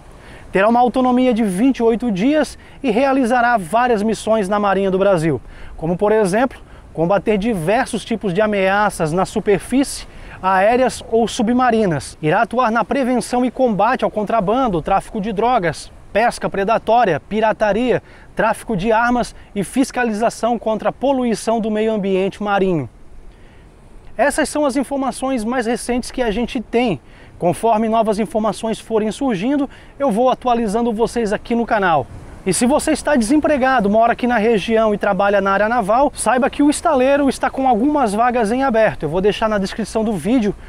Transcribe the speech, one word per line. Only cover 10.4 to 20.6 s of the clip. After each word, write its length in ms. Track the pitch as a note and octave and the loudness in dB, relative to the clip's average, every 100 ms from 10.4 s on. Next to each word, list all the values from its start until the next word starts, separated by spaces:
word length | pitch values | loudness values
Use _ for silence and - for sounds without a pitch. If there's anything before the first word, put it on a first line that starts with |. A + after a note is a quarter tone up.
aéreas 640 | F#3 F#3+ G3+ B3 B3 - - | 0 2 4 4 2 -2 -2
ou 160 | A3+ A3 | 0 0
submarinas. 880 | - G#3+ B3 B3+ A3+ G3+ D3 - - | 0 0 2 2 2 2 -2 -6 -4
Irá 220 | D3+ F#3 | 0 0
atuar 300 | A3+ A#3 A#3+ | 0 0 0
na 120 | A3+ | 0
prevenção 640 | G#3 C4 B3 B3 - B3 B3+ | 0 -2 0 -2 -2 -2 -2
e 60 | |
combate 520 | - B3+ F#3+ G#3+ C4 | 0 0 2 0 2
ao 60 | G3+ | -2
contrabando, 720 | G#3+ G#3 A3+ F#3 A#3+ B3+ E3+ | -2 -2 0 2 0 0 0
tráfico 400 | F#3 F#3+ - A3+ | 0 0 -2 -6
de 100 | G3 | -4
drogas, 600 | F#3+ A#3 B3 E3+ C#3 - - - | -2 0 2 0 -4 -10 -18 -4
pesca 380 | G3+ A#3 - F#3+ | 0 0 0 -4
predatória, 680 | G3 G3 A3 - A#3 A3+ D3 | -2 0 0 2 2 2 0
pirataria, 840 | - G#3 A3 G3+ G#3+ G3+ B3 F3+ - - - - | -4 -2 0 0 0 0 0 -2 -4 -20 -12 -2
tráfico 400 | G#3+ - - G#3 | -2 -2 -4 -2
de 160 | G#3+ | 0
armas 440 | A3 A#3+ B3 G#3+ - - | 2 2 0 -2 -8 -10
e 100 | G#3 | -6
fiscalização 920 | F3+ B3 C#4 B3+ A#3+ G#3 A3+ - A#3 | -4 -2 -2 0 -2 0 -2 0 -2
contra 320 | A#3 | -2